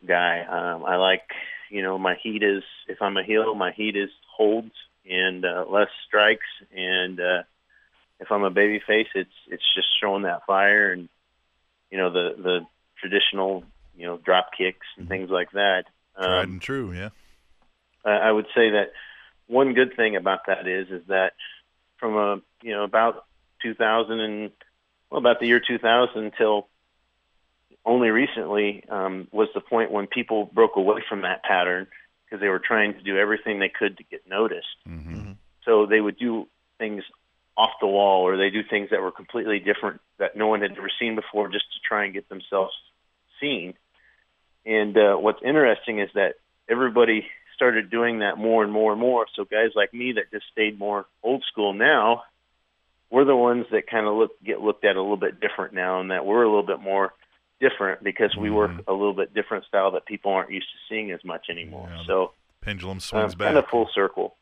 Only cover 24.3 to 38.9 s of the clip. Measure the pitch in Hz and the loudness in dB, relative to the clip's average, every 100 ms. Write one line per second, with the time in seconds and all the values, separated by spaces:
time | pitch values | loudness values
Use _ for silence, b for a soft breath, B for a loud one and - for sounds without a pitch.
24.3 | 107 104 - - _ _ _ _ - 120 | -6 -10 -14 -20 _ _ _ _ 0 2
25.3 | 117 120 120 120 117 117 117 123 110 107 | 2 4 4 2 0 4 4 4 0 -6
26.3 | - 110 104 - _ _ _ _ _ _ | 0 2 2 -2 _ _ _ _ _ _
27.3 | _ _ _ _ _ 110 123 120 110 135 | _ _ _ _ _ 0 4 4 4 2
28.3 | 117 85 104 104 101 - 101 95 92 87 | -2 -2 0 0 -2 -8 -4 -4 -6 -4
29.3 | 107 107 101 - 117 113 104 101 - 117 | -2 -2 -2 -2 -2 0 -2 -4 -6 -4
30.3 | 110 101 104 110 98 95 101 87 101 92 | -4 0 2 4 4 2 0 -2 -6 -4
31.3 | 92 - 92 90 90 95 B B _ _ | -4 0 0 0 -2 -6 B B _ _
32.3 | 101 101 92 - 113 104 98 95 95 104 | -4 -2 0 0 0 0 -2 -2 0 0
33.3 | 107 117 101 95 - 101 98 - 80 - | 0 -4 -4 -4 -2 -4 -4 -14 -18 -8
34.3 | 95 110 85 - - - 85 78 90 104 | -2 -2 -4 -12 -16 -16 -14 -12 -12 -12
35.3 | 98 _ _ - 110 104 107 104 - 120 | -16 _ _ 4 4 6 4 2 -2 -4
36.3 | 113 - _ _ - 110 104 - _ _ | -4 -6 _ _ -10 -8 -8 -12 _ _
37.3 | _ _ - 110 - 104 101 101 95 90 | _ _ 2 2 2 0 4 4 4 4
38.3 | 95 98 104 101 107 101 | 2 0 0 -2 -4 -2